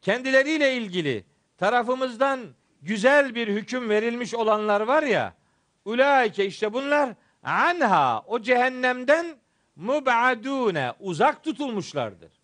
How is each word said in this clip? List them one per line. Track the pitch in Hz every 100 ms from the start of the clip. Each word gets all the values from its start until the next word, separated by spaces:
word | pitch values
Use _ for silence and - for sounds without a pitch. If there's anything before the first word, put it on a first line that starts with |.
Kendileriyle | - 226 262 262 269 311 285
ilgili | 254 220 180 151 113 - _ _ _
tarafımızdan | 190 240 233 254 262 226 269 269 208 127 _ _
güzel | 147 214 226 285 277 233
bir | 226
hüküm | 202 220 254 240
verilmiş | 208 226 240 240
olanlar | 233 220 214 214 202
var | 220 294
ya, | 302 185 107 - _ _ _ _ -
ulaike, | 233 277 277 233 185 196
işte | - 214
bunlar, | 226 277 294 277 214 _ _
anha, | 123 165 285 349 254 180 135 110 -
o | 226
cehennemden, | 214 247 247 254 254 247 254 311 339 294 _ _ _ -
mubadune, | 180 294 262 233 247 247 214 277 240 170 127 117
uzak | 196 156 254 302
tutulmuşlardır. | 311 269 277 214 170 147 117 90 82 _